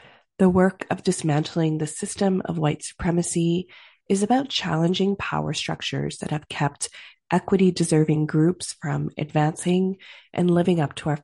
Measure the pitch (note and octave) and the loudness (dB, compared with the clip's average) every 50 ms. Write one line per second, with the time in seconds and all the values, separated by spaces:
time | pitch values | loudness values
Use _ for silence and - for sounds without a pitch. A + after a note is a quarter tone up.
0 | - - - _ _ _ _ - F#3+ F#3 F3+ F#3 F#3 F#3+ - - - - F#3+ - | -20 -20 -20 _ _ _ _ 2 2 4 6 6 4 4 2 -4 -6 -6 -6 -2
1 | - F#3+ F3+ - - D#3 C#3+ D3+ D#3+ - - E3+ D#3+ D#3+ D#3 D#3 D#3 D3 - - | 0 -2 -2 0 0 0 0 0 0 -2 -2 0 0 0 0 -2 -4 -6 -6 -8
2 | G3+ G3 - - G3+ F#3+ F#3+ F#3 - - E3+ E3 D#3 D3 D#3+ - - - - - | -10 -10 -4 -2 0 0 0 0 -2 -4 -2 0 0 0 0 -2 -8 -14 -10 -4
3 | - E3+ E3+ F3 E3+ - - E3+ E3+ E3+ E3+ F3+ F#3 - - - - - _ _ | -4 0 0 0 -2 0 -2 0 2 2 0 0 -2 -6 -14 -20 -20 -20 _ _
4 | _ - G3+ F#3+ G#3 G#3 B3 C4 C#4 - - - - F3 D#3+ D#3+ E3 E3+ F#3 F#3+ | _ -2 0 0 2 2 2 2 0 -2 -4 -6 -4 -2 0 2 2 2 2 2
5 | F#3+ G3 G3 - - - D3+ D3+ D3+ D3+ D#3 - - - D#3+ - - - C#3 C3+ | 0 0 0 -2 -6 -4 -4 -4 -2 -4 -4 -6 -6 -6 -6 -6 -6 -6 -4 -4
6 | C#3+ D3 - - - - D3+ D3+ - - - - D3 C#3+ - - - - - - | -4 -6 -6 -8 -8 -6 -6 -6 -8 -10 -4 -2 -2 -2 -2 -6 -10 -12 -12 -18
7 | - - - _ _ _ E3+ F3+ - - G3+ F#3 F#3+ F3+ F3 - E3+ - D#3+ D#3 | -20 -20 -20 _ _ _ -2 0 2 2 2 4 4 4 4 2 0 2 4 4
8 | D#3 D#3+ D3+ D3+ D3+ D3+ - D#3 D#3 F3 F3+ - - - - - - C#3+ D3 D3 | 4 4 2 0 0 0 2 2 2 2 2 -2 -8 -12 -12 -8 -6 -4 -4 -4
9 | D3 - - - D3+ D3 - D#3 D3 D#3 D#3+ - - F3+ F3+ F#3 F#3+ F#3 F#3+ - | -4 -6 -6 -6 -8 -2 0 0 0 0 0 -2 -2 0 2 2 2 0 -4 -6
10 | - - - - - _ - - F3 F3 E3+ F3 F3 F#3 F3 E3 C#3+ C3+ - - | -12 -20 -20 -20 -20 _ -4 0 2 4 4 4 4 2 2 2 0 -2 -4 -6
11 | - D#3+ D3 - | -4 -4 -4 -4